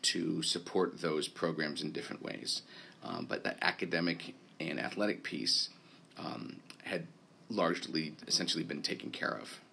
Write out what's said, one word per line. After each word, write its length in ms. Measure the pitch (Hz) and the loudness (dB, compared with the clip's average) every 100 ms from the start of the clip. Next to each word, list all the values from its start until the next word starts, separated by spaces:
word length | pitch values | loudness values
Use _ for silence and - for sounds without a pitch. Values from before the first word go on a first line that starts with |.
to 420 | - 87 82 85 | 4 2 2 2
support 580 | 80 90 - 95 85 - | 0 -2 2 4 4 2
those 260 | 82 78 71 | 2 2 0
programs 540 | - 82 80 76 71 | 0 0 2 -2 -2
in 100 | 76 | -4
different 300 | 71 - - | -4 -6 -6
ways. 400 | - - - - - - - - | -6 -6 -2 -4 -4 -18 -18 -12
Um, 220 | - - - | -6 -4 -2
but 140 | - | -2
the 200 | - - | -2 2
academic 720 | 90 - 90 82 85 82 - - - - | 2 2 0 2 2 0 -6 -12 -20 -6
and 200 | 80 67 | -2 -2
athletic 440 | - - 104 - | -2 0 0 0
piece, 460 | - 71 - - - - - - - - | -4 -2 2 2 2 -6 -20 -20 -20 -10
um, 400 | - - - - - - | -6 -6 -8 -12 -16 -12
had 240 | - 90 82 - - - - | -4 -4 -4 -14 -20 -20 -2
largely, 640 | 104 85 87 - - 78 - - | 4 6 4 0 0 0 -6 0
essentially 360 | - 87 82 | 2 4 0
been 180 | 82 73 | 0 -2
taken 280 | - - - | -2 -2 -4
care 280 | - - - | -2 -2 -2
of 180 | 57 - - | -6 -12 -14